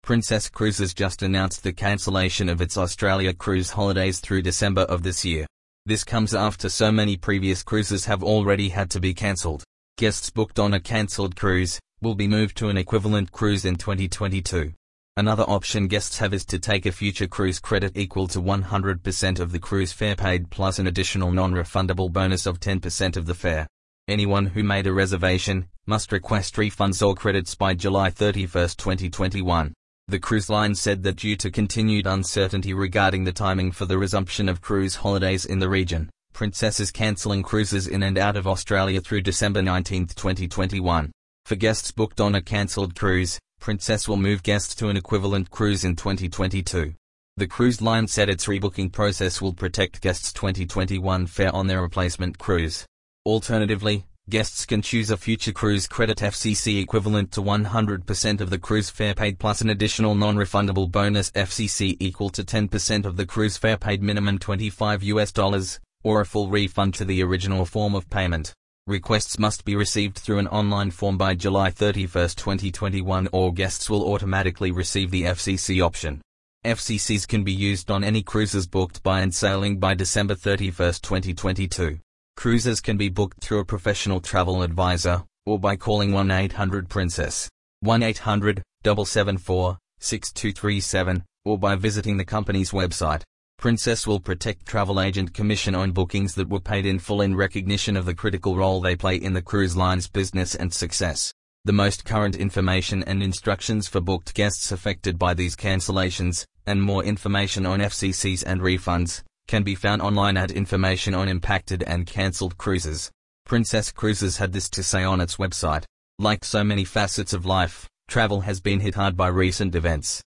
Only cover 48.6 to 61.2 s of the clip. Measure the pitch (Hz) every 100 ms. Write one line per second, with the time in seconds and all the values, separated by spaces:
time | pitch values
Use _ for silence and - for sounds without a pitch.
48.6 | 98 - 95 - 104 95 92 - 98 87
49.6 | 92 - 95 - 95 90 - - 101 95
50.6 | 87 98 95 95 95 92 87 - 95 95
51.6 | 95 92 90 95 90 - 87 - - 90
52.6 | 80 - - _ _ _ - 110 - 113
53.6 | 104 104 104 104 - - - 110 107 -
54.6 | - 110 - 117 107 104 - 113 - 98
55.6 | 107 101 - - 110 107 104 - 110 104
56.6 | - 101 92 113 104 107 95 - 98 104
57.6 | 104 110 107 98 87 98 110 101 92 90
58.6 | - 107 101 - 107 98 104 98 107 104
59.6 | 110 101 107 - 110 104 104 104 98 101
60.6 | 101 98 92 98 101 104